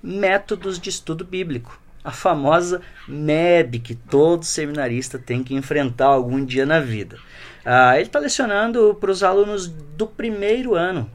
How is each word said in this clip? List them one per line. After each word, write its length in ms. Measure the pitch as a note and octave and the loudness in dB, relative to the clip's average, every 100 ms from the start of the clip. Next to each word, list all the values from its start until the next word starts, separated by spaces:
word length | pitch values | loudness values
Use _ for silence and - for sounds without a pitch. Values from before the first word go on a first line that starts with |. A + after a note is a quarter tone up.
Métodos 760 | E3 F#3+ G3 G3 - G#3 F#3+ F3+ | -8 -2 0 0 -2 -8 -6 -8
de 120 | G3 | -8
Estudo 340 | - - D#3+ | -10 -8 -10
Bíblico, 560 | F3+ F#3 F3+ B2+ A#2 - - - | -8 -8 -6 -8 -10 -20 -20 -16
a 80 | - | -14
famosa 680 | - G3 D#3+ C3+ D#3+ F3+ F3+ - - - | -2 0 2 2 2 2 -6 -8 -20 -14
meb, 720 | C#3+ D3+ D3+ E3+ F3 D3+ A#2 | -6 0 2 4 4 4 -2
que 160 | A#2+ A#2 | -8 -14
todo 480 | - C#3 D#3 E3+ | 0 4 4 4
seminarista 760 | E3 - D3+ D3 C3 A#2+ C3 B2+ | -2 -6 -6 -4 -4 -4 -6 -12
tem 240 | - B2 | -6 -6
que 120 | B2+ | -4
enfrentar 520 | C3+ C3+ D3 C3+ A#2 C3+ | -6 -2 -2 -2 2 4
algum 380 | C3+ A#2+ C3 | 4 2 -2
dia 200 | C3+ B2+ | -2 0
na 140 | C#3 D#3+ | 2 2
vida. 400 | C#3 A2 F#2 - - - - - | 0 -6 -8 -14 -20 -20 -20 -14
Ah, 340 | - B2 B2+ C3 | 0 4 6 6
ele 100 | G#3 | 2
tá 120 | D4 | -2
lecionando 760 | D4 - B3 G3+ A3+ A#3 G#3 G3+ | -2 -2 -2 0 0 4 4 4
pros 240 | G3 F#3+ | -2 0
alunos 420 | F#3+ F#3+ G#3 G#3 F3 | 2 4 2 0 -8
do 400 | D#3+ D3+ - A3 | -12 -16 -8 -8
primeiro 680 | - A3 G#3 G3+ A#3 B3+ F#3 | -4 -6 -4 0 0 0 0
ano 340 | F3 F#3 A2+ | 0 -2 -6